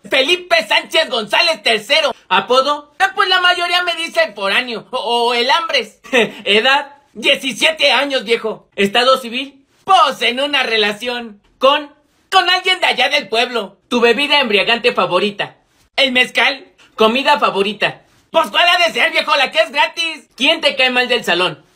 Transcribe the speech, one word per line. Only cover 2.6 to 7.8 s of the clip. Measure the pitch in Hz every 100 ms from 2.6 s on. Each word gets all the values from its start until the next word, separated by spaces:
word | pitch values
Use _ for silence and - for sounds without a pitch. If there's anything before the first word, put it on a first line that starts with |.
| 269 294 - -
eh, | 381
pues | 392 381
la | 370
mayoría | 359 349 349 349
me | 359
dice | 330 330 330
el | 320
foráneo | - 196 220 254 214 -
o, | 247
o | 220 240 233
el | 240 247
Hambres. | 330 320 285 208 - -
<laughs> | 254 202 -
Edad, | 202 208 254 285 285 - _
diecisiete | 208 269 269 269 220 311 311